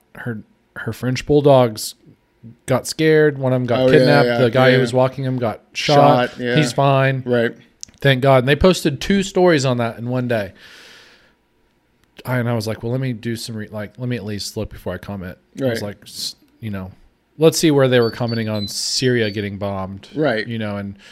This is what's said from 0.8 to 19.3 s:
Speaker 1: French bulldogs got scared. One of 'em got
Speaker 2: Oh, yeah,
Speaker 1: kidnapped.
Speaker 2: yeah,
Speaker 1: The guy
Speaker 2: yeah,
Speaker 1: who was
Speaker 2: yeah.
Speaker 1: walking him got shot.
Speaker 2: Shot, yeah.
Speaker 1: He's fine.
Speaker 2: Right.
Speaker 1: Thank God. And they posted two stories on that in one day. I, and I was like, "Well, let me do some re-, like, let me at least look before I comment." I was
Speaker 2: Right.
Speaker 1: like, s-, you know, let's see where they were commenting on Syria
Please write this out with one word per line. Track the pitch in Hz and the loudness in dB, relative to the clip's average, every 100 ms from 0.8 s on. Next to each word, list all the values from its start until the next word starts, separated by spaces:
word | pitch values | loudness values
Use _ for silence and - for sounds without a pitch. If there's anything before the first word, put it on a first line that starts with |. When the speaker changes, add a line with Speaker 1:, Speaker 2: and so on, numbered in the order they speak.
| - | -10
Speaker 1:
French | 110 123 127 - | -6 -4 -4 0
bulldogs | 147 143 135 120 107 - - _ _ _ _ 113 - - | 2 6 6 4 -2 -12 -14 _ _ _ _ -20 -14 -4
got | 123 - | -4 -4
scared. | - 160 156 151 135 | -2 2 4 4 2
One | 131 | -2
of | 127 | 0
'em | 123 | 0
got | 120 | 2
Speaker 2:
Oh, | 131 | 4
yeah, | 131 | 6
Speaker 1:
kidnapped. | 135 143 123 | 6 4 2
Speaker 2:
yeah, | 120 | 2
Speaker 1:
The | 123 | 2
guy | 127 127 | 4 4
Speaker 2:
yeah, | 127 | 4
Speaker 1:
who | |
was | 120 | 2
Speaker 2:
yeah. | 127 | 2
Speaker 1:
walking | 131 139 131 | 0 -2 -6
him | 127 | -4
got | 117 104 _ | -4 -6 _
shot. | - - 143 143 127 123 | -6 2 6 6 4 0
Speaker 2:
Shot, | - | -4
yeah. | 123 127 | -2 0
Speaker 1:
He's | 139 | 0
fine. | 139 139 135 135 135 123 | 2 2 2 2 -2 -2
Speaker 2:
Right. | 120 117 - _ _ - _ | 0 0 -4 _ _ -20 _
Speaker 1:
Thank | 139 131 | 0 2
God. | 135 131 | 4 4
And | 127 | 4
they | 143 | 4
posted | 185 175 160 135 | 4 2 -2 -2
two | - 196 | 0 0
stories | 190 180 180 156 131 | 0 2 4 4 2
on | 120 | 0
that | 117 113 | -4 -6
in | 120 | -6
one | 127 123 | -4 -2
day. | 113 95 - - - - - - _ _ _ _ _ _ _ _ _ _ - - | -4 -4 -12 -20 -20 -20 -20 -20 _ _ _ _ _ _ _ _ _ _ -14 -6
I, | 127 | -4
and | 117 | -2
I | |
was | 117 107 | -2 -4
like, | 110 | -6
"Well, | 117 | -6
let | 131 | -4
me | 135 | -4
do | 110 117 113 | -6 -6 -8
some | - 110 | -8 -12
re-, | 104 | -10
like, | 107 104 - | -10 -12 -10
let | 123 | -6
me | 120 | -6
at | 104 | -6
least | 101 - 113 | -8 -8 -8
look | 101 | -10
before | - - | -10 -10
I | 92 | -10
comment." | - 101 90 - _ - | -10 -12 -12 -16 _ -6
I | 135 | -4
was | 113 | -4
Speaker 2:
Right. | 104 | -8
Speaker 1:
like, | 101 | -12
s-, | - - - - _ _ | -18 -12 -12 -12 _ _
you | 110 | -10
know, | 98 92 - _ _ _ - | -10 -12 -16 _ _ _ 0
let's | 160 156 | 2 4
see | 160 | 2
where | 143 131 | 4 4
they | 127 | 4
were | 113 | 2
commenting | - 120 113 110 | -2 -4 -4 -4
on | 107 101 | -4 -6
Syria | - - - 127 120 107 | -8 -6 -2 0 0 -2